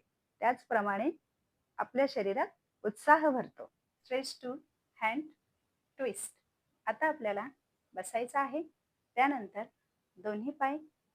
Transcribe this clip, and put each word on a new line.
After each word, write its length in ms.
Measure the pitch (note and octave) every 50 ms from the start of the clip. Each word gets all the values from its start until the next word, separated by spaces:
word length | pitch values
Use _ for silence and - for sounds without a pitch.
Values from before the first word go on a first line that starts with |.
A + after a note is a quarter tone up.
| - _ _ _ _ _ _ -
त्याचप्रमाणे 680 | G#3 A#3 C4 B3+ - - A#3+ A3 G3+ G#3 G3 G3+ A#3 D#4 - - _ _ _ _ _ _ _ _ _ _ _ -
आपल्या 280 | G#3 - - B3 C#4 C4+
शरीरात 380 | - B3 G3 G3 G3 C4 E4 A4+ - _ _ _ _ _ -
उत्साह 440 | G#3+ G#3+ - - D4 D4+ D#4+ D4+ D4+
भरतो. 440 | C4 B3 F#3+ C#3+ - - A2+ - _ _ _ _ _ _ _
स्ट्रेच 360 | - B3+ C4 C4+ - - - -
टू, 140 | B3 C4 D#4 - _ _ _ _ _ _ -
हँड 220 | A3+ A3 A#3 C#4+ D#4 - - _ _ _ _ _ _ _ _ _ _ _ _ -
ट्विस्ट. 380 | C4+ A#3 F#3+ - - - - _ _ _ _ _ _ _ _ _ -
आता 220 | A3 A3 - D#4 D#4+
आपल्याला 400 | D4+ D4+ A#3 G#3 G3 G3 A3 C#4 - _ _ _ _ _ _ _ -
बसायचं 460 | F#3 F#3+ - - A3+ B3 B3 - C#4
आहे. 240 | C#4 C4 B3 D#4 E4+ - _ _ _ _ _ _ _ _ -
त्यानंतर 480 | A#3+ C4 C#4+ C#4+ B3 G#3 F#3 - G3+ A#3 - _ _ _ _ _ _ _ _ _ F#3
दोन्ही 340 | F3+ G#3+ G#3 G#3 A3+ C#4
पाय 260 | C#4+ - C4+ C4+ C#4+ D#4 D#4 - _ _ _ _